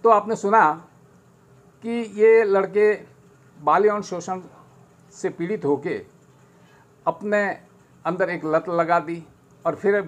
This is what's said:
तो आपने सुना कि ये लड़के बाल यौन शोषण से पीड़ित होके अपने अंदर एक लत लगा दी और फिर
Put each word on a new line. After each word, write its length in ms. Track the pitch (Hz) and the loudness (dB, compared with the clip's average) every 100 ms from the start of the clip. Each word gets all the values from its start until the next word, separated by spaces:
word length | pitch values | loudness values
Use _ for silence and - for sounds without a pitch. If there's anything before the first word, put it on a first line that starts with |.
तो 60 | 226 | 6
आपने 260 | 208 208 220 | 4 2 -6
सुना 340 | 196 220 160 160 - _ _ _ _ _ _ _ _ _ | 2 4 4 0 -12 _ _ _ _ _ _ _ _ _
कि 60 | 226 233 220 | -8 -6 -6
ये 300 | 202 220 226 | 2 6 6
लड़के 480 | 208 196 190 196 214 208 - _ _ _ _ - | 4 0 0 2 2 0 -8 _ _ _ _ -6
बाल 280 | 147 165 214 | 0 4 2
यौन 160 | 208 | 0
शोषण 380 | 190 180 170 185 156 - _ _ _ _ _ | -6 -10 -8 -10 -10 -20 _ _ _ _ _
से 160 | - 185 | -8 -8
पीड़ित 340 | - 170 214 | -6 -6 -4
होके 300 | 143 143 170 113 87 _ _ _ _ _ _ _ _ _ - | -2 -2 -2 -8 -10 _ _ _ _ _ _ _ _ _ -8
अपने 340 | - 208 208 202 - - _ _ _ | -6 -2 0 -2 -6 -14 _ _ _
अंदर 260 | 165 175 180 | -6 -2 -2
एक 140 | 170 | -2
लत 240 | 156 156 165 | -2 -2 0
लगा 280 | 170 165 170 | -2 0 0
दी 220 | 160 170 160 _ _ _ | -2 -12 -14 _ _ _
और 100 | 165 | -6
फिर 260 | 151 196 202 | -2 0 0